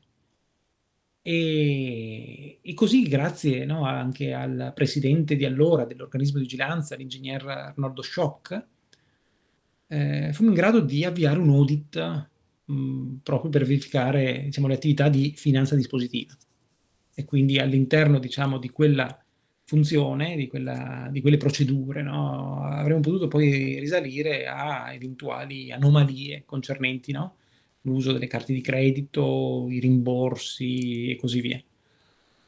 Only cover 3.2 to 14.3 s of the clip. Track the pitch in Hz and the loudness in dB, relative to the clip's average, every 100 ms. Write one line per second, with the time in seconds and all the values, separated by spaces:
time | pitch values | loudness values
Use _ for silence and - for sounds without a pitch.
3.2 | 160 - 147 127 139 160 135 131 127 123 | 0 -2 -2 -2 -2 -2 -2 -2 -4 -4
4.2 | 135 127 131 127 127 - 131 147 135 160 | -6 -6 -6 -6 -8 -2 0 0 2 2
5.2 | 151 143 139 131 160 156 120 - - 131 | 2 0 0 2 4 4 0 -8 -8 -2
6.2 | 143 139 127 131 135 170 147 131 131 131 | 0 0 -4 -4 -4 -4 -6 -10 -12 -14
7.2 | 131 135 135 135 139 143 135 131 - - | -10 -10 -8 -10 -10 -6 -6 -6 -8 -2
8.2 | 151 - - 196 - _ _ _ _ _ | -2 -4 -10 -10 -10 _ _ _ _ _
9.2 | _ _ _ _ _ _ _ 151 143 147 | _ _ _ _ _ _ _ -2 0 -2
10.2 | 151 151 226 175 190 226 143 143 175 170 | -4 2 4 6 6 4 2 0 -2 0
11.2 | 147 151 160 139 139 147 - 165 165 156 | 2 4 6 6 6 2 -4 -6 -4 -6
12.2 | - _ _ _ - 143 135 131 - 131 | -8 _ _ _ -8 -6 -4 -6 -8 -10
13.2 | - 139 160 143 127 139 - 139 127 139 | -4 -2 0 0 2 0 0 0 2 2
14.2 | 131 | 0